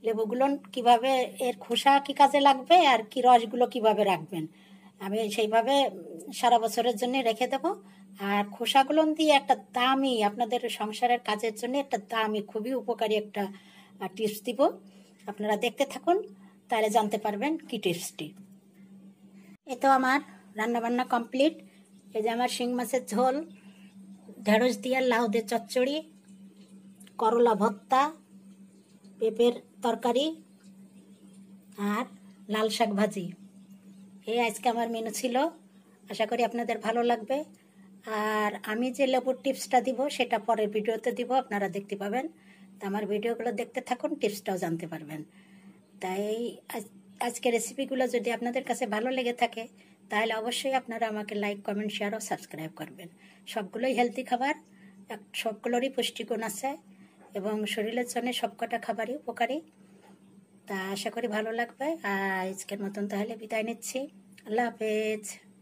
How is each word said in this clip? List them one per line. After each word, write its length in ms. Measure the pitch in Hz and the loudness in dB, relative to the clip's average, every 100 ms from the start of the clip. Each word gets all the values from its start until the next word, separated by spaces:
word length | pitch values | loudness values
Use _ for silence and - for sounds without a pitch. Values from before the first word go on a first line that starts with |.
লেবুগুলো 420 | 220 214 220 247 277 285 - | -2 -2 -2 2 2 0 -4
কিভাবে, 380 | 254 233 240 262 262 226 - | 0 6 6 6 2 0 -2
এর 160 | 247 226 | -4 -4
খোসা 340 | - 233 277 277 | -4 2 6 6
কি 120 | 277 | 4
কাজে 280 | 277 277 285 | 4 6 8
লাগবে 360 | 277 262 254 349 302 | 6 4 6 8 8
আর 140 | 233 214 | 4 2
কি 80 | - | 2
রসগুলো 400 | 240 247 226 240 240 | 8 8 6 0 0
কিভাবে 360 | 254 220 208 | 4 4 4
রাখবেন, 400 | 196 175 - 175 156 - - - - _ | 4 2 -2 -6 -8 -12 -20 -20 -20 _
আমি 200 | 190 208 220 | -4 -2 -2
সেইভাবে 440 | 208 214 226 233 277 254 190 165 165 - | 0 2 4 4 4 2 -2 -14 -14 -12
সারা 240 | 214 247 240 | 0 4 6
বছরের 380 | 226 233 233 214 | 4 0 0 0
জন্য 180 | 247 269 | 0 0
রেখে 280 | 233 220 254 | 0 0 0
দেব। 180 | 269 311 427 - - - - | 0 -2 -4 -10 -20 -20 -8
আর 240 | 202 202 202 | -2 0 -2
খোসাগুলো 520 | - 233 269 269 302 311 | -4 4 4 6 4 2
দিয়ে 180 | 311 311 | 2 4
একটা 220 | 277 285 247 - | 4 4 0 0
দামি, 420 | 247 247 269 269 240 | 0 2 2 2 2
আপনাদের 380 | 208 208 233 240 240 | 0 0 -2 -2 -4
সংসারের 520 | - 214 214 247 240 240 | -6 -6 -2 2 2 0
কাজের 260 | 214 226 | -2 -2
জন্য 200 | 214 240 269 | -4 -4 -2
একটা 200 | 277 220 202 | -2 -4 -2
দামি, 300 | 226 220 214 | -2 0 -2
খুবই 300 | 208 220 220 | -4 -6 -4
উপকারী 400 | 262 214 233 220 | -4 -2 -2 2
একটা, 280 | 214 208 208 196 202 - - - - | 0 0 -4 -6 -6 -20 -20 -20 -10
আহ, 80 | 190 - | -10 -2
tips 220 | 214 208 | -4 -2
দিব। 180 | - 233 311 - - - - - - | -6 2 2 2 -18 -20 -20 -16 -14
আপনারা 300 | 202 208 208 | -6 -2 0
দেখতে 280 | 240 - 277 | 0 0 -4
থাকুন, 300 | - - 370 - - - - _ | -2 0 0 0 -16 -20 -20 _
তাহলে 200 | 226 214 | 0 2
জানতে 280 | 220 208 208 | 2 2 -2
পারবেন 340 | 214 202 269 320 | -4 -2 -2 -4
কি 200 | - 220 | -6 -4
টিপসটি। 480 | 190 170 - - 156 - - - _ - - - - - - - - - - | -2 -4 -6 -10 -14 -14 -20 -20 _ -20 -20 -20 -20 -20 -20 -20 -20 -20 -12
এ 80 | 254 | 0
তো 80 | 269 | 4
আমার 320 | 269 262 277 - - - 208 | 4 4 0 -2 -20 -14 -4
রান্নাবান্না 480 | 220 233 233 247 | -2 0 0 -2
complete। 500 | 254 240 233 262 294 - - - - - - | 0 -2 -2 2 2 2 -20 -20 -20 -20 -10
এই 80 | 226 | -4
যে 80 | 220 | -2
আমার 180 | 233 247 | 0 -2
শিং 200 | - 247 | -2 -2
মাছের 280 | 247 240 262 - | -2 -2 -4 -2
ঝোল, 300 | 208 254 277 330 - - - - - - - - - | 2 2 0 -6 -16 -20 -20 -20 -20 -20 -20 -20 -6
ঢেঁড়স 300 | - 214 254 220 | 2 4 4 0
দিয়ে 200 | 254 262 | -2 0
লাউ 240 | 262 233 233 | 2 2 2
দিয়ে 160 | 226 214 | 0 0
চচ্চড়ি, 460 | 233 226 247 254 302 311 - - - - - - - - - - - | -4 -2 0 0 0 -6 -20 -20 -20 -20 -20 -20 -20 -20 -20 -20 0
করলা 360 | 226 233 240 | 2 6 6
ভর্তা, 480 | 208 214 202 - 262 294 320 _ - - - - - _ - - - | 6 2 0 2 4 4 -2 _ -20 -20 -20 -20 -20 _ -20 -20 -2
পেঁপের 360 | 220 214 240 240 - - | -2 4 4 4 -12 -4
তরকারি 440 | 240 233 240 240 311 320 - - - - - - - - - - - - - - | -2 0 2 2 0 -4 -14 -20 -20 -20 -20 -20 -20 -20 -20 -20 -20 -20 -20 -6
আর 260 | 202 208 254 - - - - | -2 -2 -4 -10 -20 -20 -4
লাল 200 | 214 220 | 0 0
শাক 220 | 208 220 202 | 2 0 2
ভাজি। 280 | 208 196 175 - - - - - - - - - - | 0 0 -10 -12 -20 -20 -20 -20 -20 -20 -20 -16 -4
এই 120 | 233 | 0
আজকে 260 | 233 208 247 | 0 0 -2
আমার 200 | 233 233 | 0 -2
মেনু 200 | 226 226 | -4 -6
ছিল, 260 | 208 254 240 320 - - - - - - | -4 -2 0 0 -2 -20 -20 -20 -20 -14
আশা 160 | 190 214 | -4 -2
করি 160 | 240 | 0
আপনাদের 320 | 233 240 233 220 | 0 -2 -4 -2
ভালো 240 | 220 226 | -2 0
লাগবে। 360 | 240 233 214 269 311 - _ - - - - | 2 0 0 -4 -4 -16 _ -20 -20 -18 -6
আর 460 | 214 214 214 214 202 | -4 0 0 0 -2
আমি 220 | 208 214 254 | -6 -2 -2
যে 140 | 254 269 | 0 2
লেবুর 300 | 262 247 262 | 2 0 -2
টিপসটা 360 | 277 262 - 254 | -2 -4 2 2
দিব 180 | 247 240 285 | 2 -2 -2
সেটা 300 | 285 247 226 | -2 0 0
পরের 300 | 208 220 208 | 0 0 2
ভিডিওতে 420 | 214 214 226 247 | 0 -2 -2 -2
দিব, 180 | 233 240 | -4 0
আপনারা 360 | 262 254 208 190 | 0 0 -4 -4
দেখতে 260 | 190 202 196 | -6 -8 -6
পাবেন। 300 | 202 233 320 - - - - - | -4 -4 -6 -12 -20 -20 -20 -10
তো 40 | 196 | -6
আমার 180 | 202 202 | -4 -2
ভিডিওগুলো 440 | 208 233 233 233 | -2 -2 -4 -4
দেখতে 280 | 233 240 - | -4 -6 -8
থাকুন, 300 | - 247 302 | -6 -4 -4
টিপসটাও 420 | 302 214 202 - 185 | -2 -2 -4 -4 -4
জানতে 280 | 175 165 165 | -2 -4 -6
পারবেন। 340 | 160 147 156 - - - - - - _ - | -10 -10 -12 -14 -20 -20 -20 -20 -20 _ -10
তাই 240 | 185 190 208 220 233 - _ | -6 -4 -2 -2 -4 -8 _
আজ-, 240 | 240 - - - - | -10 -10 -18 -20 -6
আজকে 280 | 240 240 254 | -4 0 0
রেসিপিগুলো 540 | 233 226 - 269 262 254 | 0 -2 -6 -4 0 0
যদি 200 | 247 240 | 0 -2
আপনাদের 320 | 226 240 247 | -2 -2 -4
কাছে 200 | 269 233 240 | -4 -4 -2
ভালো 220 | 214 240 | -2 -2
লেগে 220 | 262 240 | -2 -2
থাকে, 320 | 240 240 226 226 - - - - | 0 -2 -2 -14 -16 -20 -20 -4
তাহলে 240 | 208 226 | -2 0
অবশ্যই 400 | 220 226 240 277 | -2 -4 -4 -2
আপনারা 300 | 262 254 226 220 | -2 -2 -4 -4
আমাকে 260 | 214 208 | -4 -6
like, 240 | 208 208 202 202 | -4 -4 -4 -6
comment, 260 | 202 214 | -4 -4
share 200 | 208 208 | -4 -4
ও 60 | 220 | -4
subscribe 520 | 214 175 - 151 160 - | -6 -8 -8 -10 -10 -10
করবেন। 320 | - - 170 - - - - | -14 -12 -20 -20 -20 -20 -8
সবগুলোই 460 | 226 185 226 254 | -8 -6 -4 -2
healthy 300 | 247 - 202 | 0 0 -2
খাবার, 320 | 254 247 269 302 - - - - - | -4 -2 0 -4 -10 -20 -20 -20 -16
এক-, 260 | 214 - | -16 -12
সবগুলোরই 560 | - 226 214 247 247 262 269 | -6 -6 -4 -2 0 0 -2
পুষ্টিগুণ 460 | 233 - 214 220 | -4 -6 -6 -4
আছে 280 | 226 - 269 294 - - - _ - | -4 -4 -6 -6 -14 -20 -20 _ -12
এবং 200 | 208 196 214 208 | -6 -4 -2 -4
শরীরের 420 | - 214 240 240 | -4 -4 -4 -4
জন্য 200 | 247 240 | -4 -2
সবকটা 460 | 254 233 - 226 233 | -2 -4 -6 -6 -4
খাবারই 360 | - 214 220 | -4 -6 -4
উপকারী। 440 | 285 - 226 233 285 - _ - - - - - - _ _ - | -6 -8 -4 -2 -4 -8 _ -20 -20 -20 -20 -20 -20 _ _ -10
তা 100 | 196 190 | -6 -4
আশা 200 | 196 226 | -4 -6
করি 180 | 233 233 | -4 -4
ভালো 220 | 208 220 | -2 -2
লাগবে। 360 | 226 240 - 277 330 | -4 -6 -4 -4 -4
আর 440 | 202 196 196 190 185 | -2 -2 0 -2 -4
আজকের 260 | 190 - 202 | -6 -10 -6
মতন 220 | 196 202 202 | -6 -4 -4
তাহলে 240 | 202 214 226 | -4 -4 -6
বিদায় 280 | 214 226 220 | -6 -4 -4
নিচ্ছি, 300 | 233 - 262 285 - - - - | -6 -8 -8 -8 -12 -20 -20 -4
আল্লাহ 180 | 220 | -2
হাফেজ। 840 | 240 - 220 214 214 214 208 - - - | -2 -2 -2 -2 -2 -4 -8 -16 -20 -20